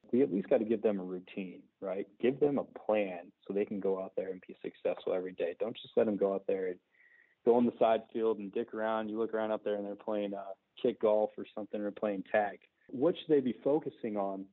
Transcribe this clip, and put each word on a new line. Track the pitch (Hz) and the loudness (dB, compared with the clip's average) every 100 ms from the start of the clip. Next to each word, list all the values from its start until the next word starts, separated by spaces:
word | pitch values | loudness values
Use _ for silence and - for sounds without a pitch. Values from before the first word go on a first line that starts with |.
| - | -2
we | 120 | 2
at | - | 2
least | 95 - | 0 2
gotta | 123 | 2
give | 110 107 | 2 0
them | 110 98 | 2 0
a | |
routine, | 90 92 92 101 90 90 - - | -4 -8 -10 -10 -10 -12 -20 -10
right? | 95 98 - - | -6 -6 -8 0
Give | 120 143 | 0 4
them | 147 127 | 2 2
a | |
plan | - - - 107 95 87 90 _ - | -4 -8 0 2 0 -4 -14 _ -4
so | |
they | 98 | -2
can | 104 101 | -2 -2
go | 95 95 | -2 -2
out | 95 - | -4 -6
there | 95 | -6
and | 90 - | -8 -12
be | - | -12
successful | - - - - 92 | -12 -6 -4 -4 -2
every | 92 92 | -2 -4
day. | 92 85 - | -4 -4 -2
Don't | 110 - | -6 -6
just | - 123 | -2 0
let | 113 | 2
them | 98 | 2
go | 98 | 0
out | 95 - | 0 -2
there | 95 92 | -2 -4
and | 90 _ _ _ _ _ _ | -6 _ _ _ _ _ _
go | 120 | 4
on | 120 117 | 6 4
the | - | 4
side | 113 110 - | 4 4 0
field | 117 113 104 | 0 0 0
and | 98 | -2
dick | 117 117 | -4 -4
around. | 110 110 110 107 | -4 -2 -2 -2
You | 110 | -2
look | 110 | -2
around | 110 110 | 0 -2
out | 107 | -2
there | 104 104 | -2 -2
and | 101 | -4
they're | |
playing, | 101 - 104 101 | -8 -4 -2 -2
uh, | 98 98 95 _ - | -6 -10 -14 _ -2
kick | 123 107 | -2 2
golf | 110 107 107 - | 2 2 0 -4
or | 101 | -12
something | 107 104 107 | -12 -8 -6
or | 104 | -6
playing | - 107 98 - | -4 -4 -4 0
tag. | 107 101 95 _ _ - | 0 0 -4 _ _ -12
What | 123 160 170 | 0 0 0
should | - | 2
they | 143 | 4
be | 123 - | 4 0
focusing | 135 156 143 - 113 104 | 0 0 -2 -8 -6 -2
on | 98 95 98 | -2 -4 -10